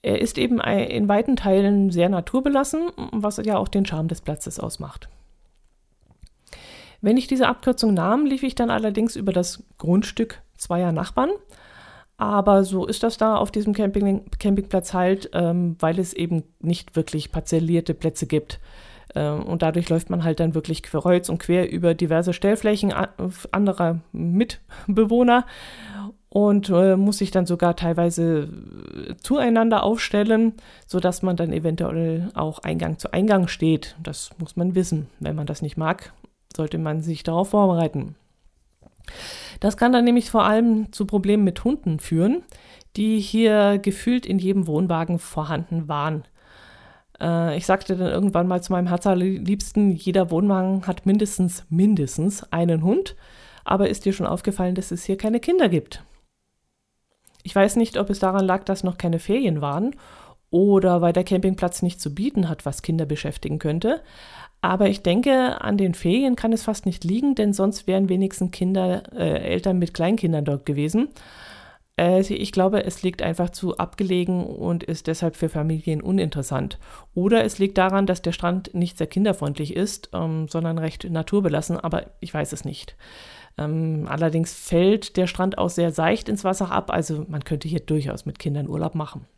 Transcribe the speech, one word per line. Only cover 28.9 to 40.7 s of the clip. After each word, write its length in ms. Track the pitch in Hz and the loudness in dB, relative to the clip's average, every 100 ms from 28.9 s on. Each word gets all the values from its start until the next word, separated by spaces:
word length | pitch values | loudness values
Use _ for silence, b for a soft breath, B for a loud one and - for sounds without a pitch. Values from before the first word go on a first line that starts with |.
| - - | -14 -12
äh, 60 | - | -12
zueinander 600 | - 285 247 226 226 220 | -2 2 4 4 4 4
aufstellen, 720 | - 226 - 208 208 220 226 220 B B B | 2 0 0 0 4 4 4 0 B B B
sodass 340 | 180 180 175 | 0 0 0
man 140 | 190 175 | -2 0
dann 180 | 170 | 0
eventuell 800 | 165 160 165 170 165 165 160 180 | 0 -2 -2 -2 -2 -2 -2 -4
auch 260 | - 156 160 | -4 -4 -4
Eingang 380 | - 165 160 160 | -6 -4 -2 -4
zu 160 | - | -4
Eingang 340 | 170 208 196 175 | 0 4 4 2
steht. 480 | - 160 156 - - | 0 0 0 -2 -14
Das 300 | 165 147 - - | -12 -12 -14 -12
muss 160 | 160 - | -10 -4
man 200 | 180 185 | 0 0
wissen. 320 | 180 160 147 _ | 0 -2 -4 _
Wenn 160 | 147 151 | -6 -6
man 100 | 143 | -6
das 160 | 147 | -6
nicht 160 | 151 - | -6 -4
mag, 360 | 160 185 - - - _ _ - | -2 -4 -6 -20 -20 _ _ -6
sollte 220 | 156 160 | -4 -4
man 240 | 160 156 | -4 -4
sich 220 | 156 160 | -4 -6
darauf 260 | - 165 196 | -2 -2 0
vorbereiten. 640 | 208 196 170 160 143 - 151 _ _ _ _ _ _ - _ - B B B B B | 4 4 4 0 -2 -8 -14 _ _ _ _ _ _ -20 _ -20 B B B B B
Das 180 | 202 220 | -2 2
kann 140 | 240 | 4
dann 140 | 254 240 | 6 6
nämlich 260 | 240 233 | 4 2
vor 120 | 226 | 2
allem 480 | 208 220 233 | 4 4 4